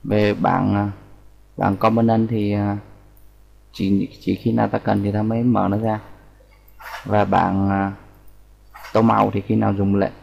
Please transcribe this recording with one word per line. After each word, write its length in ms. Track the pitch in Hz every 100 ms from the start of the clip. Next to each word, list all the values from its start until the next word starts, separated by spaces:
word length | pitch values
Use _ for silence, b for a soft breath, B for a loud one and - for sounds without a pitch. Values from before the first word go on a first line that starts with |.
Về 300 | - 104 104
bảng, 400 | 104 98 90 101
à, 160 | 101 101 101 - - - - - -
bảng 200 | 98 98
component 520 | 113 113 113 113 113
thì, 240 | 113 104
à, 260 | 104 101 101 - - - - - - - - -
chỉ, 360 | - 98 143 - -
chỉ 140 | -
khi 180 | 95 120
nào 160 | 113 107
ta 100 | 110
cần 240 | - 104
thì 100 | 101
ta 100 | 104
mới 200 | 107 113
mở 260 | 123 107 98
nó 100 | 101
ra. 220 | 110 110 - - - - - _ _ - - -
Và 200 | - 104
bảng, 460 | 98 95 90 95 98
à, 220 | 98 98 98 - - - - - - - - -
tô 100 | 110
màu 280 | 113 107 104
thì 100 | 104
khi 160 | 98 110
nào 180 | 104
dùng 200 | 101 98
lệnh 180 | 98 95 -